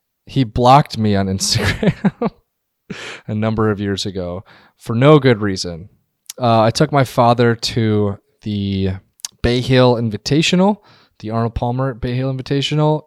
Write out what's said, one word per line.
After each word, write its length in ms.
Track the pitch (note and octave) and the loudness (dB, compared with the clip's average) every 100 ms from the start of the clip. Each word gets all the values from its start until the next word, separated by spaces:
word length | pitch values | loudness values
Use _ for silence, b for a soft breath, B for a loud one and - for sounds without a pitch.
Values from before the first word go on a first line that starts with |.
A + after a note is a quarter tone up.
| _ _ - | _ _ -6
he 180 | C3+ | -2
blocked 540 | A#2+ B2+ B2 C3+ D3+ - | -2 2 6 6 4 -2
me 180 | G#2+ G2 | 0 0
on 120 | G2 | 0
<laughs> 100 | F#2+ | -2
Instagram 920 | - A#2 G2+ - G#3+ - G3 - A#3 - _ _ _ _ - B B B - | -2 -2 -2 -2 -2 0 -2 -2 -6 -8 _ _ _ _ -20 B B B -8
a 80 | |
number 380 | G#2+ A2 A2 A2 | -4 -2 0 0
of 80 | G2+ | 0
years 260 | G2+ G2 G#2+ | -2 -4 -6
ago 380 | F#2 F2 F2+ - b b b | -8 -8 -10 -14 b b b
for 160 | - | -4
no 240 | A#2 C#3 D#3 | 2 6 6
good 240 | C3+ A2 | 6 2
reason. 480 | G#2 F#2 F2+ E2+ G2+ _ _ _ - - | 0 -4 -8 -12 -16 _ _ _ -20 -4
Uh, 220 | B2 A2+ | 0 2
I 80 | A2 | 2
took 220 | - D3+ | 2 0
my 120 | C#3+ | 0
father 520 | B2+ - A#2+ A#2+ A#2+ A2+ | 0 2 2 4 2 0
to 640 | - - A2 G#2 G#2 G2 _ _ | -4 -2 0 0 0 -4 _ _
the 500 | A2 G#2 G2 F#2+ F#2+ F#2+ _ _ - _ | -8 -4 -4 -2 -2 -6 _ _ -18 _
Bay 200 | A#2+ B2 | -2 -2
Hill 340 | B2 C3 B2+ A#2 | 2 4 4 2
Invitational, 800 | A#2 G#2 - D3 D#3+ F3+ G3 G#3 b b b _ | -2 -6 -2 0 0 2 2 0 b b b _
the 120 | G#2+ | -6
Arnold 240 | A2+ A2+ - | -4 -2 -4
Palmer 400 | A#2+ B2 C3+ A2+ | -4 -4 -4 -6
Bay 180 | B2+ | -6
Hill 180 | B2 C3 | -4 -4
Invitational 720 | C3 B2 C#3+ C3+ D3+ D3+ D3+ | -6 -4 -4 -2 0 0 0